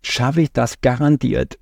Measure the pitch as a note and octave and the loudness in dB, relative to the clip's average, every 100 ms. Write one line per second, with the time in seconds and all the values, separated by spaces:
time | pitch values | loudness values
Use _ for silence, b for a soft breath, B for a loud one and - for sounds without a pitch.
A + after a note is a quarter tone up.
0 | - - B2+ D#3+ D#3 - A#2 - C3 B2 | -6 -2 0 0 0 0 -4 0 -2 2
1 | D3 D3 B2 A#2+ C3+ - | 2 2 2 -2 -4 -8